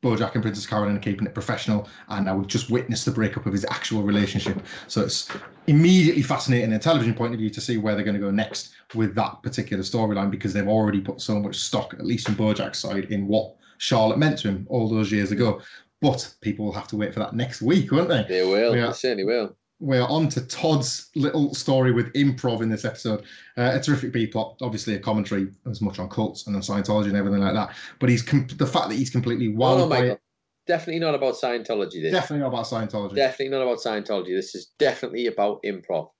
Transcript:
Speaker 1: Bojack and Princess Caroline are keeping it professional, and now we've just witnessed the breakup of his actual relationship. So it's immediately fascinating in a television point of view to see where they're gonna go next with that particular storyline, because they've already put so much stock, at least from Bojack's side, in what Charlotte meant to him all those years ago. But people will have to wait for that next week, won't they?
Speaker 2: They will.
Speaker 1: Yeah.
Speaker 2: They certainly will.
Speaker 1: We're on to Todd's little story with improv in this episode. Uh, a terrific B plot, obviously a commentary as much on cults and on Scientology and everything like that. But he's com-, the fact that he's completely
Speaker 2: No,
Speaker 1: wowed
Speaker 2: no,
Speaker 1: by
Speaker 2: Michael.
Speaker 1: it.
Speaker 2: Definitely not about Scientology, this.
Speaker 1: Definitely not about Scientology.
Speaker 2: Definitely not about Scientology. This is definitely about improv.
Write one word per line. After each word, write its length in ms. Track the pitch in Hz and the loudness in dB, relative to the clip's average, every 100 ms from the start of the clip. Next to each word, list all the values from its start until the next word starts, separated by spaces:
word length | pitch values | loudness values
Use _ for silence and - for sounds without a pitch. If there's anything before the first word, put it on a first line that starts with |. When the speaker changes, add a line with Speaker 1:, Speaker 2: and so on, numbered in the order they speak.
Speaker 1:
Bojack 320 | 127 110 110 | 2 2 0
and 80 | 120 | 0
Princess 240 | 107 101 - | -2 -4 -4
Caroline 300 | 104 104 101 | -2 0 0
are 40 | |
keeping 280 | 104 95 107 | -2 -2 -2
it 60 | |
professional, 560 | - - 110 - 107 - - - | -4 -4 -4 0 -2 -2 -14 -10
and 160 | 104 95 | -4 0
now 100 | 95 | 0
we've 100 | 98 | -2
just 220 | 113 - | -4 0
witnessed 340 | 120 123 113 - | -2 0 -2 -2
the 60 | |
breakup 340 | 120 107 - - | 0 -2 -2 -4
of 60 | |
his 120 | 98 - | -2 -4
actual 380 | - - 110 | -6 -4 -2
relationship. 580 | 101 104 101 - - 98 - - - | 2 2 2 0 -2 -4 -6 -16 -6
So 140 | - | -2
it's 280 | - - - - - - - | 0 -2 -6 -12 -14 -8 4
immediately 540 | 147 170 185 160 170 | 6 8 8 8 4
fascinating 480 | 131 135 - 123 117 | 2 -2 2 2 2
in 40 | 110 | 0
a 40 | |
television 340 | 160 160 117 | 2 4 2
point 200 | 113 117 | 0 -2
of 60 | 117 | -2
view 100 | 110 | -4
to 120 | 101 | -4
see 160 | - 117 | -4 -2
where 180 | 107 104 | 0 0
they're 80 | |
gonna 160 | 104 101 | 0 -2
go 120 | 98 | 0
next 420 | 101 107 - - - _ 113 | 0 -2 -6 -12 -18 _ -2
with 200 | 107 98 | 0 0
that 260 | 101 - | -2 -4
particular 400 | - - - 98 | -8 -6 -4 -4
storyline, 460 | 95 117 107 101 101 | -2 0 0 0 0
because 220 | 95 104 | -2 -2
they've 140 | 95 98 | -2 2
already 320 | 110 107 98 | 2 4 2
put 200 | 98 - | -2 -8
so 180 | - 104 | -2 -2
much 160 | 101 - | -2 -4
stock, 380 | - 90 - | -4 -4 -4
at 120 | - - | -8 -4
least 200 | 120 - | -2 -2
from 100 | 104 | 0
Bojack's 440 | 107 107 - - | 2 0 -2 -4
side, 260 | - 98 92 | -4 -4 -2
in 160 | 104 98 | -4 2
what 280 | 110 - - _ _ | 0 0 -10 _ _
Charlotte 400 | - 120 113 - | 0 4 4 4
meant 200 | 156 139 | 2 2
to 100 | 107 | -2
him 180 | 95 98 | -4 -2
all 180 | 127 110 | 0 0
those 220 | 110 101 | 2 2
years 200 | 107 98 | 2 2
ago. 300 | 101 117 101 - - _ _ | 2 2 0 -8 -20 _ _
But 320 | 147 127 - - | 0 2 -6 -8
people 240 | 110 101 104 | -6 -4 -4
will 80 | |
have 140 | 101 - | -6 -6
to 80 | 104 | -4
wait 160 | 104 | -4
for 60 | - | -4
that 140 | 101 | -4
next 280 | 113 123 - | -4 -4 -2
week, 300 | 110 185 - | 2 2 4
won't 160 | 139 190 | 2 2
they? 140 | 151 - | 0 2
Speaker 2:
They 180 | 92 92 | 2 2
will. 300 | 98 117 120 | 4 4 4
Speaker 1:
Yeah. 120 | 120 | 0
Speaker 2:
They 60 | |
certainly 300 | 117 127 107 98 | 0 -2 0 0
will. 300 | 120 104 - _ _ | 0 -2 -8 _ _
Speaker 1:
We're 240 | 147 131 | 0 2
on 260 | 123 156 156 | 2 2 0
to 120 | - 131 | -2 -6
Todd's 640 | - 160 151 127 - - | -2 2 2 0 -6 -8
little 400 | - 147 165 143 | -2 0 2 0
story 380 | 143 - 135 127 | -2 0 4 4
with 220 | 117 117 | 2 0
improv 480 | - 139 131 127 110 | 2 2 2 -2 0
in 80 | 113 | -2
this 160 | 110 - | -2 -4
episode. 380 | - 113 107 - - - - | -6 -4 -4 -6 -20 -14 0
Uh, 140 | 123 | 0
a 60 | - | 2
terrific 320 | - 135 127 | 2 0 2
B 120 | 120 107 | -2 -2
plot, 280 | 110 113 - | -2 -6 -6
obviously 340 | 127 107 - 101 | -6 -6 -4 -4
a 40 | |
commentary 500 | - 107 101 101 95 - - | 0 -2 0 -2 -2 -6 -10
as 120 | 104 | -4
much 180 | 104 98 | -4 -4
on 80 | 98 | -6
cults 400 | - 107 - - | -2 -2 -4 -6
and 80 | 101 | -4
on 60 | |
Scientology 460 | 95 101 98 104 101 | -2 -2 2 2 2
and 100 | 101 | 2
everything 240 | 98 98 | 2 2
like 120 | 98 | 2
that. 220 | 107 98 - - - | 0 -2 -8 -18 -2
But 80 | 127 | 2
he's 120 | 117 | 2
com-, 260 | - 143 127 - | 4 2 2 -2
the 120 | 135 | 0
fact 200 | 170 - | 0 -2
that 60 | - | -2
he's 140 | - | 0
completely 380 | 127 120 120 113 | 0 0 0 0
Speaker 2:
No, 100 | 107 | 2
Speaker 1:
wowed 180 | 127 139 | 4 6
Speaker 2:
no, 100 | 165 | 4
Speaker 1:
by 60 | 135 | 4
Speaker 2:
Michael. 120 | 123 | 2
Speaker 1:
it. 80 | 104 _ _ _ _ - | 0 _ _ _ _ -2
Speaker 2:
Definitely 320 | 170 160 165 | -2 0 -2
not 140 | 165 143 | 0 2
about 180 | 131 | 0
Scientology, 680 | 117 127 120 113 110 92 87 | 0 -2 -2 -2 -2 -2 -2
this. 120 | 78 | 0
Speaker 1:
Definitely 300 | - - 147 | 0 0 -2
not 40 | 135 | -2
about 120 | 120 117 | -4 -4
Scientology. 500 | 117 110 110 101 98 | -4 -4 -4 -4 0
Speaker 2:
Definitely 420 | 135 - 135 135 | 0 0 -4 -2
not 60 | |
about 160 | 127 117 | -2 -2
Scientology. 540 | 120 107 101 104 90 | -2 -4 -2 -4 -2
This 220 | 92 92 92 | -4 -4 -12
is 120 | - _ | -16 _
definitely 480 | 147 127 131 117 117 | 0 0 -6 -4 -4
about 340 | - 101 101 | 0 -2 0
improv. 480 | 104 95 - 85 71 | -6 -8 -4 -4 -4